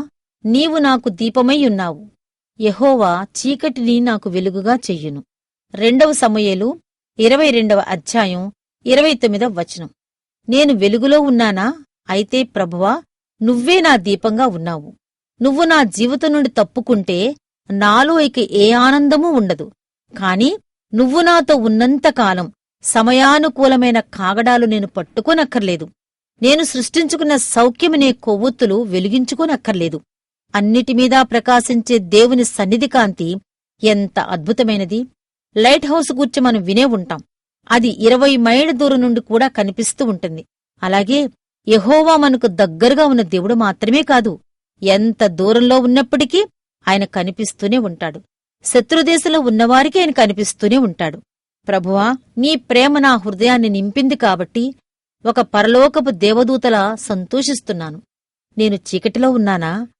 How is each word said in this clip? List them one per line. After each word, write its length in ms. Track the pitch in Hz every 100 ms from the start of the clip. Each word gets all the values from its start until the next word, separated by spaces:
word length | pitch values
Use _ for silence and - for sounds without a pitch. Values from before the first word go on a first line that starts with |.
| 294 _ _ _
నీవు 340 | 214 240 320 311
నాకు 300 | 285 262 247
దీపమై 580 | 175 226 254 247 294 269
ఉన్నావు. 440 | 202 180 151 208 _ _ _ _ _
యెహోవా 680 | 214 185 277 262 196 175 196 -
చీకటిని 640 | 254 277 311 254 240 240
నాకు 300 | 247 214 208
వెలుగుగా 440 | 180 185 185 196
చెయ్యును." 480 | 247 - 175 151 143 - _ _ _ _
రెండవ 380 | - 226 254 311
సమూయేలు 560 | 302 240 214 208 185 214 330 _ _ _ -
ఇరవై 320 | 220 269 311
రెండవ 280 | 233 220 202
అధ్యాయం 760 | - 190 - 233 202 180 190 - _ _ 226
ఇరవై 260 | 262 311
తొమ్మిదవ 340 | 277 233 202 247
వచనం. 400 | 180 170 - 156 _ _ _ _ _ -
నేను 240 | 254 294
వెలుగులో 460 | 233 196 220 269 294
ఉన్నానా? 460 | 285 240 226 190 214 320 - _ -
అయితే 340 | 190 214 254
ప్రభువా, 600 | 247 208 180 175 190 285 - _ _ _
నువ్వే 380 | 220 247 247 370
నా 160 | 330 254
దీపంగా 500 | 185 196 226 214 262
ఉన్నావు. 420 | 175 170 165 147 - _ _ _ _
నువ్వు 220 | 254 277
నా 180 | 339 320
జీవితం 500 | 247 190 240 269 311
నుండి 160 | 294 277
తప్పుకుంటే 680 | - 208 - 233 226 185 180 220 294 _ _ _
నాలో 500 | 196 208 214 285 330
ఇక 180 | 285 247
ఏ 340 | 220 202 208
ఆనందమూ 580 | 240 254 285 285 294 339
ఉండదు. 360 | 285 196 156 147 _ _ _ _ -
కాని 320 | 185 190 254 415 - _ _
నువ్వు 280 | 214 254 302
నాతో 340 | 339 339 311 294
ఉన్నంతకాలం 960 | 226 220 247 277 311 254 208 180 175 - _ _
సమయానుకూలమైన 1160 | - 233 220 254 269 294 311 262 269 262 247 226
కాగడాలు 680 | - - 185 202 233 240 233
నేను 200 | 214 202
పట్టుకోనక్కర్లేదు. 1000 | - 165 - 220 330 277 240 202 170 156 _ _ _ _ _
నేను 200 | 240 302
సృష్టించుకున్న 720 | 311 254 233 320 311 330 302 277
సౌఖ్యమనే 760 | - - 247 240 339 311 269
కొవ్వొత్తులు 720 | 247 - 208 247 240 226 196
వెలిగించుకోనక్కర్లేదు. 1160 | 233 180 190 247 254 269 330 285 - 190 165 156 - _ _ _ _
అన్నిటిమీదా 680 | 208 208 233 240 240 254 262
ప్రకాశించే 760 | 262 233 233 247 240 240 226 240
దేవుని 460 | 180 202 240 254
సన్నిధి 420 | 233 - 190 226 262
కాంతి 500 | 262 214 175 165 190 - _ _ _
ఎంత 360 | 214 202 202 -
అద్భుతమైనది! 880 | - 175 156 220 226 208 185 208 254 _ _ _ _ 214
లైట్ 300 | 226 285 285
హౌస్ 260 | 320 294
గూర్చి 280 | 254 277 -
మనం 220 | 254 220
వినే 220 | 180 196
ఉంటాం. 360 | 269 220 175 160 - _ _ _ _
అది 180 | 233 233
ఇరవై 480 | 196 220 247 277 262
మైళ్ళ 340 | 233 247 311
దూరం 280 | 254 285 269
నుండి 200 | 247 233
కూడా 280 | - 226 262
కనిపిస్తూ 560 | 240 202 190 220 -
ఉంటుంది. 380 | 247 185 180 160 - _ _ _
అలాగే 460 | 185 196 202 277 277 - _ _ -
యెహోవా 480 | 220 196 302 311 320
మనకు 300 | 226 254 233
దగ్గరగా 580 | 170 196 160 233 277 302
ఉన్న 160 | 247
దేవుడు 320 | 185 185 185
మాత్రమే 480 | 233 214 190 214 269
కాదు, 300 | 302 254 226 - _ _ _ _
ఎంత 440 | 190 190 226 214 208
దూరంలో 520 | 165 190 226 247 254
ఉన్నప్పటికీ 600 | 247 254 254 285 269 349 427 _ _ _ -
ఆయన 160 | 196
కనిపిస్తూనే 760 | 196 196 180 185 208 - 202 247
ఉంటాడు. 420 | 214 170 165 156 - _ _ _
శత్రుదేశంలో 760 | - 247 - 320 294 330 339 311
ఉన్నవారికి 580 | 247 220 233 254 294 381
ఆయన 120 | 339
కనిపిస్తూనే 680 | 262 220 202 202 - 208 247
ఉంటాడు. 400 | 240 165 165 202 _ _ _ _ -
ప్రభువా, 480 | 190 180 196 214 254 - -
నీ 160 | 277 311
ప్రేమ 420 | - 240 269 294
నా 180 | 277 240
హృదయాన్ని 520 | 196 190 233 247 220
నింపింది 480 | 196 196 202 269 -
కాబట్టి 580 | 233 185 180 233 247 269 _ _ _ _
ఒక 160 | 226 240
పరలోకపు 720 | 226 208 214 240 277 302 254
దేవదూతలా 840 | 190 202 220 247 262 247 220 196 220
సంతోషిస్తున్నాను. 1040 | - 196 180 254 277 262 - 180 160 156 _ _ _ _ _ -
నేను 160 | 220
చీకటిలో 560 | 196 - 185 220 233 262
ఉన్నానా? 420 | 247 208 185 165 190 240 _